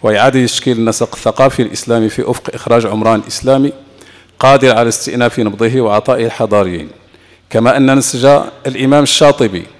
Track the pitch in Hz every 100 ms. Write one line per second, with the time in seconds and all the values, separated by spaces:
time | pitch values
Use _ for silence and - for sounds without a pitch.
0 | 117 107 123 131 123 - - 117 113 110
1 | 117 - - - 135 - 117 - - 117
2 | 110 - - 120 - - - 120 110 107
3 | 107 110 107 - 127 135 139 143 - -
4 | - - _ _ 131 135 131 113 117 113
5 | - - 120 - 107 101 113 131 117 104
6 | - 127 117 - 110 104 95 87 76 -
7 | _ _ _ _ _ 110 113 131 131 135
8 | 127 127 131 143 - - 139 131 131 147
9 | 143 - 147 139 117 92 80 _